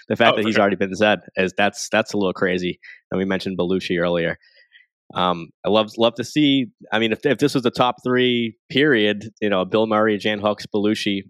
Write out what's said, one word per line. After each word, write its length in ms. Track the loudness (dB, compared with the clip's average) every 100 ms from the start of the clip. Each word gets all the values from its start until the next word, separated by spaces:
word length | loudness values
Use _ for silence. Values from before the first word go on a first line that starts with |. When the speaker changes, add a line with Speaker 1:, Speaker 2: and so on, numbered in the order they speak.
| -6
Speaker 1:
the 80 | 2
fact 160 | 2
Speaker 2:
Oh, 40 | 2
Speaker 1:
that 40 |
Speaker 2:
for 60 | 0
Speaker 1:
he's 80 | 2
Speaker 2:
sure. 60 |
Speaker 1:
already 120 | 2
been 220 | 2 -4 0
said 240 | 2 2 -2 -4
is, 180 | -2 0
that's, 320 | -2 -2 -2
that's 200 | -2 -2
a 20 | -2
little 160 | -2
crazy. 480 | 0 -2 0 -4 -8 -14 -20 _
And 60 | -4
we 40 |
mentioned 320 | -2 -2 -4 -4
Belushi 440 | -2 -2 0 -2
earlier. 380 | 0 0 -2 -4 _ _ _ -20 _ _ _
Um, 360 | -2 -2 -2 -6 _
I 40 | 0
love, 220 | 0 0 2
love 180 | 0 0
to 80 |
see, 420 | -4 0 2 2 -2 -8 -6
I 60 | -2
mean, 140 | 0
if, 120 | 0
if 140 | -2 0
this 160 | 0
was 80 | 0
the 80 | -2
top 260 | 0 0 0
three 520 | -2 0 2 0 -2 -6 _
period, 640 | 0 2 4 2 0 -6 -6
you 80 | -2
know, 160 | 0
Bill 220 | 0 0 2
Murray, 320 | 2 2 0
Jan 220 | -2 -2
Hooks, 260 | -2 -2 -4
Belushi, 540 | -2 0 0 -2 -4 -6